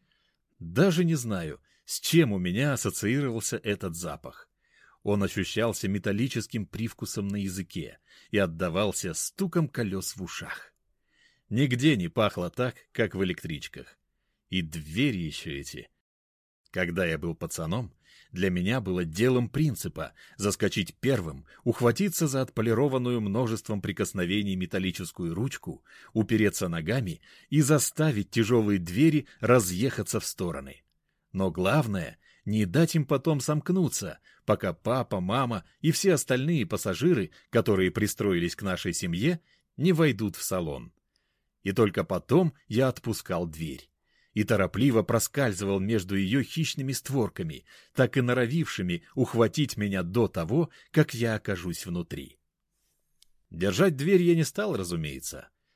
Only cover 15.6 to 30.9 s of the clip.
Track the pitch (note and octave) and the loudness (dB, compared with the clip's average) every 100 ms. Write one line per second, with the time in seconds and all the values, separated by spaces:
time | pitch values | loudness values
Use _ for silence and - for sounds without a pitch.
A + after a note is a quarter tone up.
15.6 | C#2 - - _ _ _ _ _ _ _ | -10 -14 -16 _ _ _ _ _ _ _
16.6 | _ F#2 F2 E2+ F2 D#2 E2 D#2+ E2 - | _ -2 -2 0 0 0 -4 -6 -8 -6
17.6 | D#2+ A2 G2+ _ _ - _ F2+ F#2+ F2+ | -4 -4 -6 _ _ -20 _ -2 0 0
18.6 | F#2 B2+ F#2+ F2+ E2 E2 B2+ B2+ A#2+ C#3 | 0 -2 -2 -2 -2 2 2 2 0 0
19.6 | D#3 G2+ E2 - C#2+ - - - G2+ - | 0 -2 -6 -8 -10 -12 -20 -4 -2 0
20.6 | G2+ G#2+ F2+ - B2 A#2+ E2 C2+ - - | 0 0 -4 -2 0 0 -2 -8 -14 -6
21.6 | A#2+ - A#2 A#2 G3+ - D#3 C3+ C3 - | -2 2 4 4 0 0 0 0 -2 0
22.6 | A2+ A2+ C#3+ C3 B2 A#2+ G#2 A2 A#2 A2 | 2 4 2 2 0 0 0 0 0 -2
23.6 | - G#2 G#2 F#2 F#2+ G2 F2 G#2 G2+ F#2 | -4 -4 -2 -2 -2 -2 0 0 0 -2
24.6 | F2+ G2 F#2 - F2 - E2+ E2+ C3 - | -2 -2 -2 -4 -8 -6 -4 -2 -4 -6
25.6 | - - _ - - A2 G2+ G#2+ G#2 - | -12 -14 _ -20 -4 0 2 4 2 2
26.6 | F2+ E2 D#2+ B2+ F#2+ D#2+ - - - C#3+ | -2 -2 -2 -2 -2 -6 -12 -20 -2 2
27.6 | C3+ D3+ - - D#3 G#2 - A#2 G#2+ A#2+ | 4 4 2 0 0 0 0 0 4 4
28.6 | G#2 G2 E2+ F#2+ D#3+ D3+ - - A2 B2 | 4 2 0 2 4 4 -2 -2 4 4
29.6 | F2+ F2+ B2+ - G2 A2 - - F2 C#2+ | 4 0 -2 -2 -2 -4 -4 -4 -4 -4
30.6 | C2+ - _ | -10 -18 _